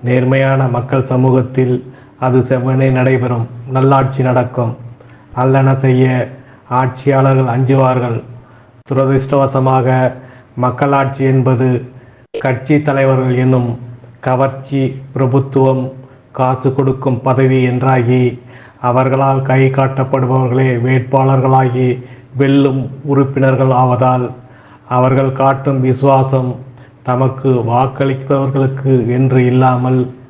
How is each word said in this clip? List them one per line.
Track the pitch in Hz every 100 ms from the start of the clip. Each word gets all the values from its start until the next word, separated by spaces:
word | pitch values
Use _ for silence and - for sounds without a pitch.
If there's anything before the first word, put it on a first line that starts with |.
நேர்மையான | 123 127 127 135 135 135 131
மக்கள் | 120 117 135
சமூகத்தில் | 127 131 131 127 120 - 127 127 - - - -
அது | 127 127
செவ்வனே | 123 131 123 135 135
நடைபெறும். | 127 127 131 123 117 117 - -
நல்லாட்சி | 131 135 135 131 -
நடக்கும். | 131 123 120 - 117 - - - - - - -
நல்லன | 127 135 135 135
செய்ய | 135 127 127 127 117 - - - -
ஆட்சியாளர்கள் | 123 131 - - 135 135 135 131 123
அஞ்சுவார்கள். | 127 135 131 127 120 113 - - - - - _ -
துரதிர்ஷ்டவசமாக, | 131 135 135 135 139 135 135 131 131 123 127 127 - - - -
மக்களாட்சி | - 123 123 143 139 135 -
என்பது | 135 131 127 123 127 123 - - - - _ -
கட்சி | 131 120 - 147
தலைவர்கள் | 151 135 135 131 131 123
என்னும் | 127 127 120 117 - - - -
கவர்ச்சி, | - 127 135 135 - 139 131 - -
பிரபுத்துவம், | - 131 135 131 135 135 127 131 - - - _
காசு | - 127 127 139
கொடுக்கும் | 131 135 131 135 120
பதவி | 135 131 131 131
என்றாகி, | 127 123 135 131 117 127 123 117 - - - -
அவர்களால் | 123 123 131 135 139 135
கை | 135 131 135
காட்டப்படுபவர்களே | 131 131 - 131 135 127 131 127 123 131 123
வேட்பாளர்களாகி | 123 131 117 135 131 135 131 131 131 123 127 117 - - - 127
வெல்லும் | 139 139 135 135 120 -
உறுப்பினர்கள் | 151 139 135 - 135 131 131
ஆவதால், | 127 127 123 127 127 120 - - - - - -
அவர்கள் | 127 127 131 135
காட்டும் | 135 135 135 147 135
விசுவாசம் | 131 123 143 135 120 131 127 123 - - - -
தமக்கு | - 123 131 - 135
வாக்களித்தவர்களுக்கு | 127 110 120 131 - 139 135 - 143 135 135 135 - 139 127 113
என்று | 123 131 131 123
இல்லாமல் | 127 127 127 127 127 123 - -